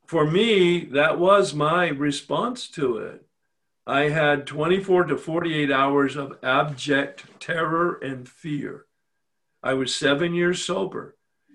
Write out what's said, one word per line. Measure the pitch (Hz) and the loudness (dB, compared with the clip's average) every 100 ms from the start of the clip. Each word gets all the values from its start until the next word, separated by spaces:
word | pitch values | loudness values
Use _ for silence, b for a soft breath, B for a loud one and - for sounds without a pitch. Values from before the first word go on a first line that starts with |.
| - | -6
For | 165 151 | 0 2
me, | 175 233 202 175 175 151 | 2 4 4 4 2 0
that | 135 156 151 | 2 2 2
was | 180 202 170 147 | 6 6 4 0
my | 151 175 170 | 0 2 0
response | 139 147 143 - 151 233 - - | 0 -2 -4 -4 -4 -4 -6 -12
to | - 131 110 | -4 -2 -2
it. | 90 - _ _ _ _ _ _ - | -6 -14 _ _ _ _ _ _ -4
I | 135 151 | 0 0
had | 156 147 143 143 | 2 2 2 -2
twenty-four | 143 160 190 190 180 175 | -4 0 0 2 2 2
to | - | -2
forty-eight | - 165 170 156 143 | -2 -4 -2 -2 0
hours | 135 139 143 139 139 | 2 2 2 0 -2
of | 135 - | -10 -8
abject | 127 135 151 135 147 139 143 - - - | 0 0 0 -4 -2 0 0 -8 -20 -18
terror | - 170 165 165 175 - | -8 -4 -2 0 -2 -2
and | 135 131 123 | -8 -10 -14
fear. | _ 165 147 107 95 _ _ _ _ _ _ _ _ | _ -8 -6 -6 -12 _ _ _ _ _ _ _ _
I | 123 | -4
was | 135 123 - | -2 -2 -2
seven | 143 143 170 | 0 0 0
years | 170 175 180 | 0 0 0
sober, | - 185 190 - - _ _ _ _ | -4 -4 -4 -8 -14 _ _ _ _